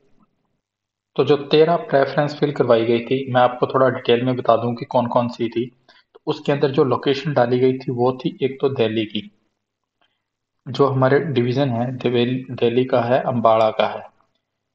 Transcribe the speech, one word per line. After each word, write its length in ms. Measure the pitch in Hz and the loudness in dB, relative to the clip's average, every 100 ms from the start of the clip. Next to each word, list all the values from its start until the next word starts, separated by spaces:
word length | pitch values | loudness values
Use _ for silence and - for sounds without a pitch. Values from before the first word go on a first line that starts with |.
| _ _ _ _ _ _ _ _ _ _ _ - | _ _ _ _ _ _ _ _ _ _ _ -2
तो 80 | |
जो 140 | 131 143 | 2 2
तेरह 380 | 143 151 160 170 | 2 4 4 2
preference 640 | - 139 135 - 147 - | 0 0 0 -2 -4 -2
fill 120 | 143 | -4
करवाई 340 | 139 123 117 113 | 0 2 2 2
गई 140 | 120 | 0
थी, 320 | 117 131 131 | 0 -4 -2
मैं 80 | 123 | 2
आपको 260 | 123 - 139 | 2 2 -2
थोड़ा 220 | 135 131 | 2 2
detail 340 | 123 - 117 | 0 0 0
में 120 | 127 123 | 0 -2
बता 200 | 117 113 | 2 2
दूं 200 | 117 120 | 2 -6
कि 100 | - | -4
कौन 220 | 127 120 | -2 0
कौन 220 | 123 120 | 0 -2
सी 200 | - 117 | -4 -6
थी। 160 | 117 131 _ _ _ _ | -4 -8 _ _ _ _
तो 60 | - - | -14 -8
उसके 260 | 147 - | -6 -2
अंदर 200 | 143 143 | 0 0
जो 120 | 131 | 2
लोकेशन 500 | 139 120 143 135 160 | 0 0 0 -2 -2
डाली 260 | 131 120 127 | 0 2 4
गई 180 | 131 131 | 2 0
थी 140 | - | -4
वो 220 | 120 123 | 0 0
थी 240 | 131 160 - | 0 -6 -4
एक 160 | 131 131 | -6 -2
तो 80 | 139 | -4
दिल्ली 360 | 131 113 110 107 | 0 -2 -2 -4
की, 260 | - - _ _ _ _ _ _ _ _ _ _ _ _ _ - | -6 -10 _ _ _ _ _ _ _ _ _ _ _ _ _ -8
जो 200 | 127 139 | 0 2
हमारे 320 | 131 131 139 | 2 2 2
डिवीजन 500 | 165 123 123 127 139 | 0 -2 0 0 -2
है 280 | 117 123 127 | -2 -4 -4
दिवेल-, 600 | 123 120 120 131 131 120 | -2 0 0 -2 -8 -2
दिल्ली 260 | 120 120 131 | 0 0 0
का 160 | 127 | 0
है, 200 | 117 131 | 2 0
अम्बाड़ा 500 | 151 120 113 113 110 | 0 0 2 4 2
का 160 | 107 107 | 0 -2
है, 200 | 107 - _ _ _ _ _ _ | -4 -14 _ _ _ _ _ _